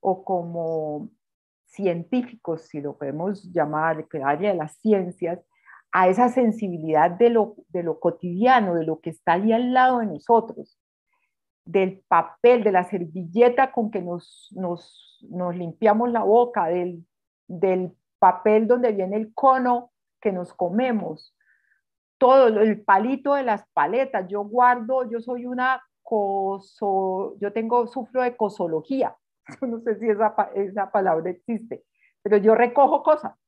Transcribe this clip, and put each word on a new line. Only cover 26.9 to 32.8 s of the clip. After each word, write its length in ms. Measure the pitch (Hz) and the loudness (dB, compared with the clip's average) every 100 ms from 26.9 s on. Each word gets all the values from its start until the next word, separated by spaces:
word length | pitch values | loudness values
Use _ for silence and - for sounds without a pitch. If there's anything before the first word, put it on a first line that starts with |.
| 190 190 185 196 - | -2 -2 -4 -8 -8
yo 120 | 202 | -8
tengo, 340 | 208 226 247 233 | -6 -2 -2 -2
sufro 360 | 269 226 254 | -8 -6 -4
de 140 | 247 240 | -4 -2
cosología. 800 | 208 - 175 160 - 269 - - _ _ _ | -6 -4 -4 -4 -4 -4 -4 -6 _ _ _
<laughs> 140 | - | -10
No 160 | 262 226 | -8 -6
sé 180 | 233 208 | -6 -4
si 100 | 226 | -2
esa 240 | 202 214 214 | 0 0 0
pa-, 140 | - | -4
esa 360 | - 202 202 196 | -4 -4 -4 -2
palabra 400 | 208 190 160 170 | 0 0 0 -2
existe, 540 | 180 - 226 226 - _ _ _ _ | -10 -8 -8 -8 -16 _ _ _ _
pero 140 | 208 214 | 2 4
yo 160 | 202 | 6
recojo 480 | 220 240 240 | 4 4 4